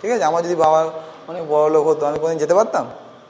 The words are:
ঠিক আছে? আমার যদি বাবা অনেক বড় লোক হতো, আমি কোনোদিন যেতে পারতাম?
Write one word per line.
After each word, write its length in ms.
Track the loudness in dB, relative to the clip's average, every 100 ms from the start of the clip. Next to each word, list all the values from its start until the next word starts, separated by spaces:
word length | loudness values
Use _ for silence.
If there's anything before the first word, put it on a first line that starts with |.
ঠিক 100 | -4
আছে? 120 | 0
আমার 200 | 0 0
যদি 120 | 0 2
বাবা 360 | 4 4 0 -6 -14 -18 -14
অনেক 160 | -10 -2
বড় 200 | 2 4
লোক 180 | 4 2
হতো, 180 | 0 -2
আমি 140 | -2
কোনোদিন 180 | -4 -2
যেতে 160 | 2
পারতাম? 320 | 2 2 -2 -6 -12 -20 -20